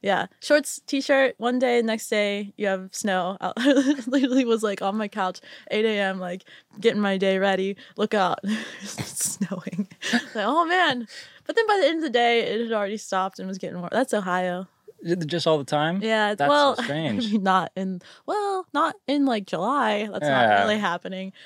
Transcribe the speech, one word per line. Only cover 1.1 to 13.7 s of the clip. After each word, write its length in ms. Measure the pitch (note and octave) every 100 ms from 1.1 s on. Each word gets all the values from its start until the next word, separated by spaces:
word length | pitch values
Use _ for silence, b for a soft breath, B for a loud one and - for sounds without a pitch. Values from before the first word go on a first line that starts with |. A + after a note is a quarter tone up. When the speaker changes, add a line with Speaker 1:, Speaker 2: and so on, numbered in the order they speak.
| C4+ C4 -
Speaker 1:
one 200 | A#3 B3
day, 240 | B3+ A#3+
next 280 | A3+ A3 -
day, 420 | G#3+ G#3 G3+ G3+ -
you 100 | G3+
have 220 | F#3+ F#3+
snow. 440 | - G#3 F#3 F3+ G3
I 140 | F#3 -
<laughs> 400 | C4 C4+ C4+ C#4+ B3
literally 360 | C#4 B3+ C4
was, 180 | A#3+ A3+
like, 200 | G#3 G3
on 160 | G3 G#3+
my 100 | G#3
couch, 320 | G#3+ F#3 F#3 B B B
eight 140 | G#3+ A3
A 120 | G#3+
M, 180 | G3 F#3+
like, 240 | F3+ F#3 - B B -
getting 180 | A3+ G#3
my 160 | G3+ F#3+
day 200 | G3 F#3+
ready. 400 | G3 F#3+ F#3+ G3 B -
Look 180 | G#3+
out. 260 | G#3+ F3+ -
<laughs> 400 | G3 A3 - -
It's 540 | G3+ - - - - -
snowing. 480 | G3 F#3+ - F3 G3 - -
<laughs> 0 |
Like, 340 | A#3+ C4+ A3 G3+
"Oh, 200 | D4+ E4
man." 420 | F4+ E4+ B3 A3+ B B B -
But 80 | F#4
then 100 | A4
by 120 | G4+
the 80 | D4
end 100 | E4
of 40 |
the 60 | D#4
day, 300 | A#3 A#3+ A#3
it 200 | G#3 G#3+
had 100 | A#3
already 240 | A3 G3+ G#3+
stopped 420 | - F#3+ F#3+ -
and 80 | F#3+
was 100 | F#3+
getting 200 | -